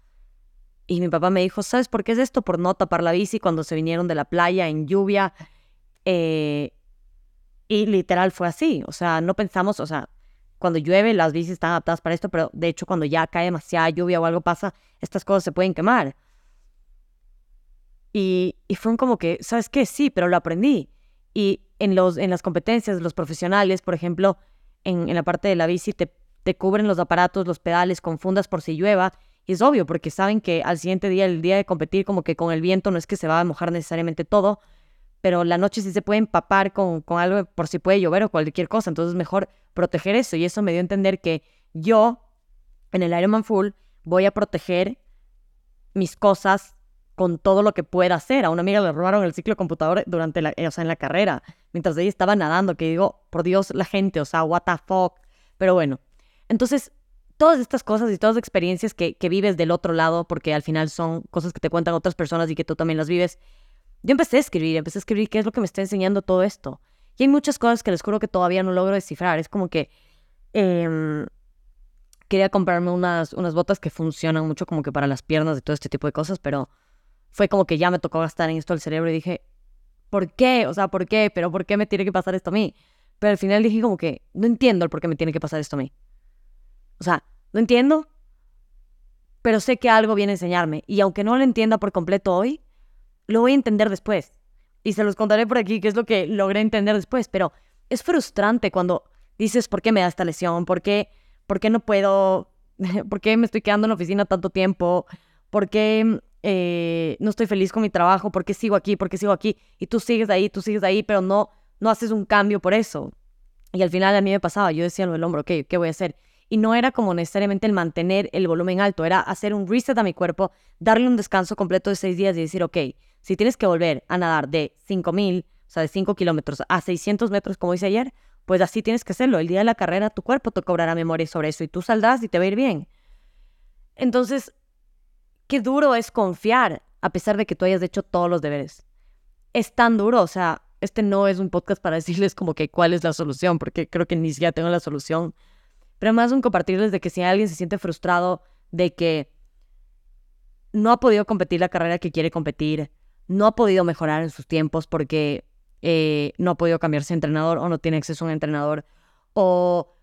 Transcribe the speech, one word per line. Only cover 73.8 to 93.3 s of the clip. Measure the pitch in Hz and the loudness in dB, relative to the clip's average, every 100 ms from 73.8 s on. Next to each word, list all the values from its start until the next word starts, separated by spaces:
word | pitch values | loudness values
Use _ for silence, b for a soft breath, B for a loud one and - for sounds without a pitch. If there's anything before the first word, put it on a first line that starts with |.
que | 160 | -4
funcionan | - 160 - 160 160 156 | -6 -6 -4 -2 -2 -2
mucho | 151 - | -4 -4
como | 160 | -4
que | 143 | -4
para | 143 139 | -2 -2
las | 135 | -4
piernas | - 156 156 143 | -2 -2 0 -2
y | |
todo | - | -4
este | 147 - | -6 -6
tipo | 139 147 | -6 -4
de | |
cosas, | - 156 190 | -4 -6 -6
pero | 143 139 - _ _ _ _ _ _ | -4 -4 -6 _ _ _ _ _ _
fue | - 202 | -2 2
como | 202 185 | 2 2
que | 156 | 2
ya | 180 | 2
me | 180 | 0
tocó | 175 165 | -2 -4
gastar | 160 - 160 | -4 -2 -2
en | 160 | -2
esto | - | -4
el | 165 | -6
cerebro | - 156 165 | -4 -4 -2
y | |
dije, | 160 175 175 _ _ _ _ _ _ - | -4 -4 -8 _ _ _ _ _ _ -6
"¿Por | 202 180 | -4 -2
qué? | - 254 254 156 | 2 4 4 0
O | |
sea, | 170 196 | -2 -2
¿por | 190 180 | -2 0
qué? | 220 208 | 2 2
¿Pero | 180 170 | 0 -2
por | 170 180 | -2 -2
qué | 208 | -2
me | 208 | 0
tiene | 196 | -2
que | 196 | -2
pasar | 185 185 | -2 -2
esto | 185 - | -4 -2
a | |
mí?". | 202 196 - _ _ _ - | -2 -2 -6 _ _ _ -2
Pero | 208 | 0
al | 202 | 0
final | 196 208 | 2 2
dije | 220 220 | 2 2
como | 233 185 | 0 -2
que, | 165 - _ | -4 -6 _
"No | - 226 | -2 0
entiendo | 226 254 190 165 | 4 4 4 0
el | |
por | 175 | -4
qué | 170 | -4
me | 156 | -2
tiene | 160 | -2
que | 156 | -4
pasar | 151 156 | -6 -8
esto | 147 143 | -6 -6
a | |
mí". | 131 _ _ - _ _ - - - - _ - | -8 _ _ -20 _ _ -20 -20 -20 -20 _ -8
O | |
sea, | 180 226 - - _ | -2 -2 -4 -20 _
no | 208 | 0
entiendo, | 226 240 269 311 311 _ _ _ _ _ _ - _ _ - _ _ _ | 4 4 6 2 0 _ _ _ _ _ _ -20 _ _ -20 _ _ _
pero | 233 220 | 0 2
sé | - 247 | 2 2
que | 247 | 4
algo | 220 220 | 6 4
viene | 208 202 | 2 0
a | |
enseñarme. | 190 175 175 165 151 - | 0 -2 0 0 -4 -2
Y | 202 | 2
aunque | 196 175 | 2 2
no | 208 254 | 0 2
lo | |
entienda | 269 226 220 220 | 2 2 2 2
por | 202 | 0
completo | 185 165 196 196 | -2 0 0 2
hoy, | 180 233 311 _ _ _ _ _ _ | 0 0 -4 _ _ _ _ _ _
lo | - | -2